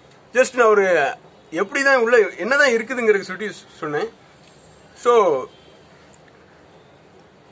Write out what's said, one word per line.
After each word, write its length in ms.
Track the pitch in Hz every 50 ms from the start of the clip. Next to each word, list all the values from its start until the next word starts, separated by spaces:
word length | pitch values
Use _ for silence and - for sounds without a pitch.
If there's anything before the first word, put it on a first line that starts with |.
| _ - _ _ _ _ -
Just 220 | 233 254 - -
நான் 120 | 254 240 220
ஒரு 480 | 208 208 196 185 180 156 143 131 - - - - - - _ _
எப்படி 320 | 156 165 202 196 - 285 269
தான் 180 | 277 269 254
உள்ள 180 | 226 226 247 233 208 - - -
என்னதான் 320 | 175 214 269 285 294 269
இருக்குதுங்கிறத 520 | 233 226 226 220 262 247 233 220 208 196
சுட்டி 260 | 185 - 185 175 214 202 175 - - - - -
சொன்னேன். 320 | 165 156 147 151 196 226 - - _ _ _ _ - - - _ - - - - - _ -
So, 480 | - - 240 240 233 202 175 147 131 127 - - - - - - - _ _ - - - - - _ _ - - _ _ _ _ _ _ _ - - _ _ _ _ _ _ _ - - _ _ _ _ _